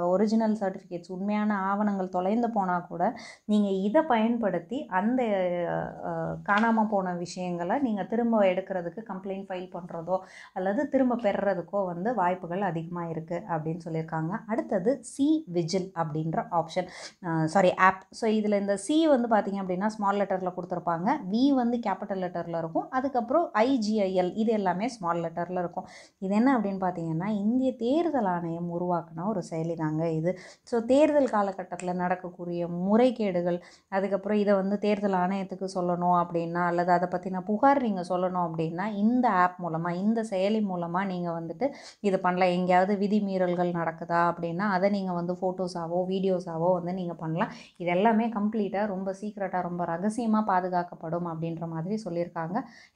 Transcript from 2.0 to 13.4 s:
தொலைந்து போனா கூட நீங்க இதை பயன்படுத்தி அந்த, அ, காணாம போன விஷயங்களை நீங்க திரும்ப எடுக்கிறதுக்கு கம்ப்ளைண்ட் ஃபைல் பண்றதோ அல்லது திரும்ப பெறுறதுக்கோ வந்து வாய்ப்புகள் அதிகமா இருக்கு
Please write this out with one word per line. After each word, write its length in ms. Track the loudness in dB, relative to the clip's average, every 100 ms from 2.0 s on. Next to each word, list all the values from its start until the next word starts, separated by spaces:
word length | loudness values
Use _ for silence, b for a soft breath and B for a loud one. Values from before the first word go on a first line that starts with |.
| -2
தொலைந்து 400 | -2 0 0 0
போனா 260 | 0 0 -2
கூட 260 | -4 -2 -2 -2 B B
நீங்க 240 | 0 2 4 2
இதை 160 | 4 4
பயன்படுத்தி 760 | 4 2 2 2 0 -2 -4 -8 -2
அந்த, 260 | 0 2 2 2 0 0 0 0 -2 -4 -6
அ, 60 | -6 -4 -4 -6
காணாம 420 | 0 2 4 2 2
போன 240 | 0 0
விஷயங்களை 640 | -4 -6 -6 -6 -4 -2 0
நீங்க 220 | 0 -2
திரும்ப 380 | -2 0 2 4
எடுக்கிறதுக்கு 580 | 4 2 -2 -4 -4 -8
கம்ப்ளைண்ட் 440 | -10 -10 -8 -8 -8
ஃபைல் 220 | -10 -8
பண்றதோ 460 | -12 -10 -10 -2 -4 -4 B B
அல்லது 360 | -4 -2 0 0
திரும்ப 280 | 2 2 2
பெறுறதுக்கோ 640 | 0 0 0 -2 -2 -2
வந்து 300 | -2 -2 -2
வாய்ப்புகள் 480 | 2 0 0 -4 -2
அதிகமா 420 | -2 -2 -4 -6 -4
இருக்கு 300 | -6 -6 -6